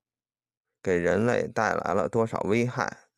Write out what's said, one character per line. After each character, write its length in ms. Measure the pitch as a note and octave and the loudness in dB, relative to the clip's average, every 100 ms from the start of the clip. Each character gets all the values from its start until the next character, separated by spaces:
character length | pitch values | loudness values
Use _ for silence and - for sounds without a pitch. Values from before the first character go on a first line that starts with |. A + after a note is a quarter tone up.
| _ _ _ _ _ _ _ _ | _ _ _ _ _ _ _ _
给 140 | G2 F2 | 0 2
人 280 | E2+ F#2+ A#2+ | 2 2 2
类 220 | G#2+ - | 0 -2
带 260 | A2+ G#2+ | -2 0
来 200 | E2 - | 0 -2
了 160 | G2 E2 | -2 0
多 180 | A#2 A2+ | 0 -2
少 140 | - | -2
危 260 | F#2 A#2 A#2+ | 0 0 0
害， 400 | B2+ - - _ | -2 -4 -6 _